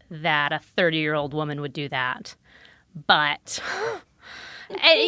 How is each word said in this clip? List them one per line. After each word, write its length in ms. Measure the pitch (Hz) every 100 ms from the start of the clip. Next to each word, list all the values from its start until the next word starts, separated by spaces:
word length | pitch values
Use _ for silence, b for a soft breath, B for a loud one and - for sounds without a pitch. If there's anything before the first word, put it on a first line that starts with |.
| -
that 440 | 160 160 147 143
a 60 | 156
thirty-year-old 720 | - - 175 160 151 151 143
woman 260 | 151 151 147
would 140 | 143
do 160 | 151 139
that, 460 | 135 127 127 - - b b b b _ 156 -
but, 520 | 170 147 - - -
<gasps> 1040 | - 381 453 415 - _ - - - - -
and, 300 | 392 311 320